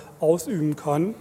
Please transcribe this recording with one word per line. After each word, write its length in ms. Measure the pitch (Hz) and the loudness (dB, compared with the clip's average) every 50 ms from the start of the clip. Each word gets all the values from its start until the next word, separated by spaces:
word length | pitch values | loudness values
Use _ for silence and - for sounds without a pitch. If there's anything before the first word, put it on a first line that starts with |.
| - - - - | -18 -16 -8 0
ausüben 540 | - 156 165 175 - - 226 170 151 151 147 | 2 4 4 2 2 -2 -2 0 0 0 0
kann. 380 | - - 151 143 147 170 202 226 - | -2 -2 0 0 2 0 0 -2 -8